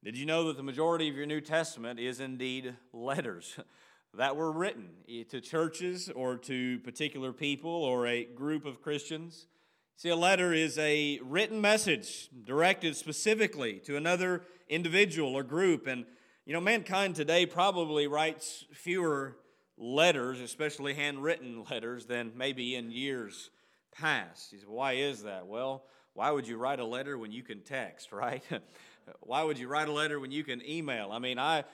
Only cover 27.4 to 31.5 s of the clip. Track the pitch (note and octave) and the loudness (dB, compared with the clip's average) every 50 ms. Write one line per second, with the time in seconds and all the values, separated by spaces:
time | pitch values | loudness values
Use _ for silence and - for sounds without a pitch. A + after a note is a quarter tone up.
27.4 | B2 - A2 G2+ F2+ - C3+ C3+ A2+ F2 - - - - - G2+ C3 A#2+ B2+ C3 | -12 -12 -14 -14 -12 -8 -6 -6 -6 -6 -10 -14 -18 -12 -8 -4 -2 -2 -2 -4
28.4 | - - C#3+ G#2 - - - - - - - - _ - - - - A2 B2 D3 | -6 -6 -8 -8 -8 -10 -20 -20 -20 -20 -20 -20 _ -20 -20 -16 -8 -2 0 2
29.4 | D#3+ D#3 D3 B2+ B2 B2 C#3+ D3+ D#3 D3+ D3 D3 D3+ D3+ D3 C#3+ C3 C3 C3+ D3+ | 2 2 0 -2 -4 -2 0 0 0 0 0 0 0 0 0 -2 -4 -4 -4 -4
30.4 | D3+ C#3+ B2 B2 - C3+ D#3 E3 D#3 C#3+ B2+ A2+ G#2 G2 G#2+ A#2 B2 B2+ B2+ B2 | -4 -4 -6 -8 -6 -6 -6 -4 -4 -2 -2 -4 -4 -4 -4 -4 -4 -2 -2 0
31.4 | C3+ D#3 | 2 2